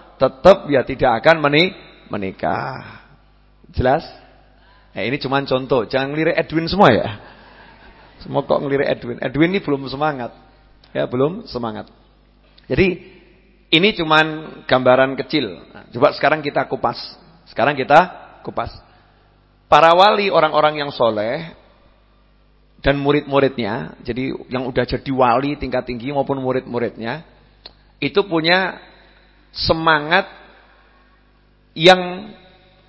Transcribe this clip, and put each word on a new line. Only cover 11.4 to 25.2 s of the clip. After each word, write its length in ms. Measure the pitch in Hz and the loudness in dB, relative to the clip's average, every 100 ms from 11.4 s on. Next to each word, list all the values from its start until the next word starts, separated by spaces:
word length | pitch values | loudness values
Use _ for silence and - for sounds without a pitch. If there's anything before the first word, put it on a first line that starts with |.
| 220 | -12
semangat. 400 | 123 113 107 - _ _ _ _ _ _ _ - | -8 -8 -10 -14 _ _ _ _ _ _ _ -4
Jadi, 480 | 131 185 175 - - - _ _ _ _ | 0 0 -2 -12 -20 -20 _ _ _ _
ini 240 | 160 202 | 2 2
cuman 320 | 214 156 156 156 156 156 - - | 0 0 2 2 -4 -14 -16 -2
gambaran 480 | 127 127 127 135 | 2 4 4 2
kecil. 320 | 135 131 156 113 85 - | -2 -4 -4 -4 -8 -18
Nah, 160 | - - | -20 -14
coba 160 | 120 139 - | 0 0 2
sekarang 240 | 143 156 | 0 0
kita 240 | 143 147 131 | -2 -4 -4
kupas. 320 | 127 120 120 - - - _ _ | -4 -4 -6 -14 -20 -20 _ _
Sekarang 320 | - 123 139 | -2 -2 -2
kita 240 | 131 147 180 - - - | 4 4 4 -4 -20 -18
kupas. 320 | - - 117 - _ _ _ _ _ _ _ _ _ | -12 -10 -10 -14 _ _ _ _ _ _ _ _ _
Para 240 | 147 165 | 6 8
wali, 320 | 175 202 208 202 | 6 4 4 0
orang-orang 560 | 160 156 151 151 151 | 2 2 2 2 0
yang 80 | 143 | -6
soleh, 640 | - 117 107 107 143 165 - _ _ _ _ _ _ _ _ _ _ _ _ | 0 0 0 -4 -6 -10 -18 _ _ _ _ _ _ _ _ _ _ _ _
dan 160 | 139 143 | -2 0
murid-muridnya, 960 | 143 147 139 139 135 131 104 120 160 - | 0 0 0 0 0 0 -6 -6 -10 -12
jadi 320 | - 120 131 - - | -10 -6 -6 -8 -8
yang 160 | 123 131 | -8 -4
udah 160 | 127 | -4
jadi 280 | 123 123 139 | -2 -4 -4
wali 400 | 131 | 2